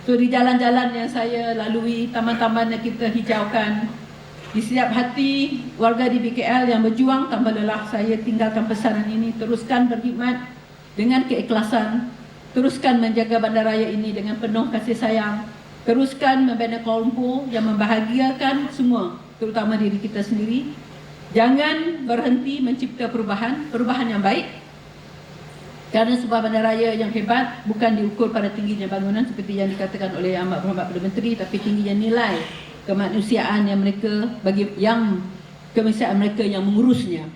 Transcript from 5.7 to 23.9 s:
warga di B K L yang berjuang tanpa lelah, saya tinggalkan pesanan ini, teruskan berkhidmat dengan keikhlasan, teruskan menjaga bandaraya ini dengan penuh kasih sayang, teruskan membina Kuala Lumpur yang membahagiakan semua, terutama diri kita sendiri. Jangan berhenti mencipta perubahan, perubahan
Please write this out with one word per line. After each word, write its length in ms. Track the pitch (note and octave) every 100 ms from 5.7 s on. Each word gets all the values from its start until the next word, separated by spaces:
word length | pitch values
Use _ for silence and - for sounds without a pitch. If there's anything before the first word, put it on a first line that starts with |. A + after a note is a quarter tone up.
| -
warga 320 | A3+ A#3 B3
di 80 | A#3+
B 160 | A3+
K 100 | A#3+
L 200 | A3+ B3 B3
yang 160 | A3+
berjuang 480 | A3+ A3 C4 C4+ -
tanpa 240 | A3+ A3
lelah, 320 | G#3+ G#3 G#3+ -
saya 300 | A3 G#3+ A3
tinggalkan 460 | - A3 A3 A3 A3
pesanan 400 | G#3 A#3+ G#3 G#3+
ini, 260 | A3 A3+ A3+
teruskan 480 | A3 A#3 - B3 B3
berkhidmat 640 | A3+ B3 A#3+ B3 B3 - - - - - -
dengan 260 | A3 C4 C4
keikhlasan, 800 | A#3 - A3 A3 A#3 G#3+ A3+ - - - - - B3+
teruskan 400 | C4 - C4+ A#3+
menjaga 400 | A3+ A3 A3 A3+
bandaraya 480 | A3 A3+ A3 A3 A3
ini 240 | G#3+ G#3+
dengan 320 | - G#3+ A3
penuh 260 | A3+ A3 B3
kasih 240 | A3+ A#3 A3+
sayang, 480 | A3+ A3 G#3 G#3 A3+ - - - -
teruskan 640 | A#3+ C4+ - C#4 C4 B3+
membina 320 | A3 A3+ A3+
Kuala 240 | A3+ A3+ A#3
Lumpur 400 | B3 B3 C4 C4+
yang 160 | A3+ A3
membahagiakan 1040 | G#3 G#3 A3 A3 B3 C4 C4+ C4+ C#4 C#4+
semua, 480 | - B3 A#3+ F3+ - - -
terutama 400 | A3 A3 G#3+ A3
diri 240 | G#3 G3+
kita 240 | A3 G#3 G3
sendiri. 480 | G#3+ A3 B3 - - - - - - - A3
Jangan 720 | A#3 C4+ D4+ D#4 E4 D#4+ B3+
berhenti 560 | A#3 B3 B3 B3+ C#4+ B3+
mencipta 420 | B3+ B3+ - A#3
perubahan, 560 | A#3 G#3 G3+ A#3 C#4+ D4+
perubahan 400 | A#3+ A#3+